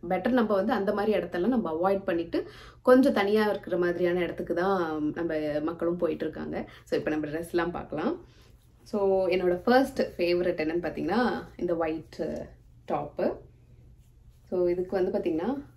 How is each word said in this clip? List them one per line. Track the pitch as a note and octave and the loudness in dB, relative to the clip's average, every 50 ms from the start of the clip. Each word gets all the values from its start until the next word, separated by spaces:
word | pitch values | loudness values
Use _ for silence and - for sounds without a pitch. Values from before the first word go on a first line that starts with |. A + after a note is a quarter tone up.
| - E3+ | -2 -2
பெட்டர் | F#3 F3+ F3+ A3+ B3 B3+ | -2 0 0 2 2 2
நம்ம | A#3 G3+ G#3+ G3 | 4 4 2 2
வந்து | F#3+ A3 C4+ G#3 | 2 2 0 0
அந்த | G3 G3 G3+ G#3 | 0 0 0 0
மாதிரி | G3+ A3 G#3 F#3+ | 2 2 2 0
இடத்தெல்லாம் | F3 F3 - F3+ F3 G#3+ C4+ | 0 -2 -4 -2 0 2 2
நம்ம | A#3+ F3+ E3 D#3 | 2 0 -2 -2
அவாய்ட் | D#3+ F3 F#3+ G3+ F#3+ G3 - | 0 2 2 2 0 0 -2
பண்ணிட்டு, | F3+ E3+ E3 E3+ - E4 - - - - - - - - _ - | -2 -2 -2 -2 -4 -4 -4 -4 -12 -20 -20 -20 -20 -2 _ 8
கொஞ்சம் | B3+ C4 C4 C#4+ A3 G#3+ | 8 8 8 6 4 4
தனியா | G3 G3+ G#3 G#3+ G#3+ G#3 | 2 4 4 4 4 2
இருக்கிற | G3 - - - F3+ F3+ F3+ | 0 -2 -2 -4 -2 0 2
மாதிரியான | F3 E3+ F3 F3+ F3 F3 F3+ E3+ | 0 2 2 2 2 2 2 0
இடத்துக்கு | D#3+ D#3+ - E3+ - E3+ E3+ | -2 -4 -6 -6 -4 -2 0
தான் | F3+ G3 G3 F#3 E3+ D#3+ D#3 D#3 D3+ D3+ - E3 | 2 2 2 0 0 -2 -2 -2 -2 -2 -2 -2
நம்ம | E3+ E3+ D#3+ D#3 D3+ D3+ D3 D3+ D3+ D#3+ | -4 -2 -2 -2 -2 -2 -2 -2 -2 -4
மக்களும் | E3+ E3+ E3+ E3+ F3 F3+ F3 | -4 -2 -2 -2 0 0 0
போயிட்டு | D#3+ D#3 D3+ D#3+ D#3 | -2 -2 -2 -4 -6
இருக்காங்க. | D3+ - D#3 D3+ D#3 F#3 - - - - - - | -6 -6 -8 -6 -6 -8 -8 -10 -14 -20 -8 -4
So, | - D#3 | -2 -2
இப்ப | - D#3 D#3 | 0 0 -2
நம்ம | D#3 D3+ D3+ | -2 -4 -4
ட்ரெஸ்லாம் | D3 D#3+ E3+ E3 - E3+ E3+ F3 E3+ - | -4 -6 -8 -2 -2 -2 0 0 -4 -8
பார்க்கலாம். | - - - D3 E3 B3 F4 F4+ - - - - - - - - _ - _ - - - | -10 -8 -6 -4 -2 -2 -2 -4 -8 -20 -20 -20 -20 -20 -20 -20 _ -20 _ -20 -16 -6
So, | - G#3+ G3 G3 F#3+ F#3+ F#3+ F#3 F3+ | -4 0 2 2 4 4 2 2 2
என்னோட | F#3 F3+ F3+ F3 F3+ - | 2 2 2 0 2 2
ஃபர்ஸ்ட் | - A#3+ C4 C#4 C4+ - - - - - | 4 6 6 4 4 0 -4 -4 -4 -2
ஃபேவரட் | - F3 E3+ F3 F3 F3 F3+ E3 - D#3 | -2 0 0 2 2 2 0 0 0 -2
என்னன்னு | D#3 E3 F3 E3+ D#3 | -2 -2 -2 -4 -4
பாத்தீங்கன்னா, | C#3+ - D3 D3+ F#3+ A3+ B3 G#3+ E3+ D#3+ - - - - E3+ | -6 -4 -4 -2 0 0 0 0 -2 -4 -8 -12 -10 -6 -4
இந்த | F3 F3 E3 E3 | -2 0 0 0
ஒயிட் | D#3+ D#3+ D#3+ D3+ - - - E3 D3+ D3+ - - - - - - - - - - - | -2 -2 -6 -8 -14 -10 -8 -6 -6 -6 -8 -10 -12 -16 -20 -20 -20 -20 -20 -10 -6
டாப்பு. | F3 D3+ D3 D3 - - F#3 D4 - - - - - - - - - - - - - - - - - - - - - - - - | -6 -6 -6 -6 -4 -2 -2 -2 -2 -4 -12 -20 -20 -20 -20 -20 -20 -20 -20 -20 -20 -20 -20 -20 -20 -20 -20 -20 -20 -20 -14 -6
So, | - F3+ F3+ F3 F3 | -2 0 2 2 2
இதுக்கு | F3+ F3+ - - F#3+ | 0 -2 -2 0 0
வந்து | F3+ G3 G3 G3+ | 0 2 0 0
பாத்தீங்கன்னா | F3+ F3 D#3+ D#3 F3+ A3 C4+ C#4 C#4+ - - | 0 0 0 0 0 0 -2 -4 -6 -12 -18